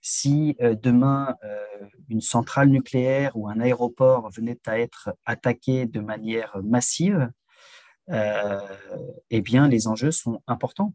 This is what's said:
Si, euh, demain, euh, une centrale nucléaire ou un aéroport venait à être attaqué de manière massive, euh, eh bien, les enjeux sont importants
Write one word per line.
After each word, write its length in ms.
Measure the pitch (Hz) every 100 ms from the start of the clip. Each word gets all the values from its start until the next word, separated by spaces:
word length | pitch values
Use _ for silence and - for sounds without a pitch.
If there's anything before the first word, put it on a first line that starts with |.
Si, 540 | - - 143 147 151 143
euh, 140 | 120
demain, 640 | 110 123 123 135 139 139 123
euh, 220 | 107 104 104 101 104 _ -
une 100 | 110
centrale 480 | - - 143 - 139
nucléaire 680 | 135 135 131 127 135 139
ou 140 | 117 104
un 120 | 107
aéroport 680 | 123 120 123 120 131 127 113
venait 320 | 101 113 120 -
à 120 | 110
être 380 | 117 - - 107
attaqué 640 | - 110 127 120 - 131 123
de 140 | 113
manière 580 | 104 110 110 113 113 101
massive, 680 | 95 120 120 - 170 202 123 - _ _ - - _ _ -
euh, 480 | 120 107 104 104 98 101 98 - - - - _
eh 100 | 113
bien, 280 | 98 123 143
les 180 | 117 110
enjeux 240 | 110 135
sont 320 | 160 - 117 -
importants 460 | 120 - - 208